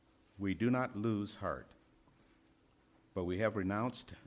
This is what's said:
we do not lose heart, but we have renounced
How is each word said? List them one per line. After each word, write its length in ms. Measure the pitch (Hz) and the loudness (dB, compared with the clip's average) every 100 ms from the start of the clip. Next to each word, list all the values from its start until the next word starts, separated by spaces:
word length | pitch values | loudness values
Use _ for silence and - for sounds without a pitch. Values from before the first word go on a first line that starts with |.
| _ _ _ - | _ _ _ -4
we 160 | 98 | -2
do 160 | 92 117 | 2 2
not 260 | 127 127 104 | 2 0 0
lose 380 | 113 104 101 | 0 2 0
heart, 320 | - 95 67 - - - - - - - _ _ _ _ _ _ _ _ 98 | -2 -4 -4 -8 -20 -20 -20 -20 -20 -20 _ _ _ _ _ _ _ _ -2
but 80 | |
we 160 | 90 90 | 0 2
have 160 | 110 107 | 2 2
renounced 580 | 95 104 123 123 - - | 0 0 0 -4 -12 -16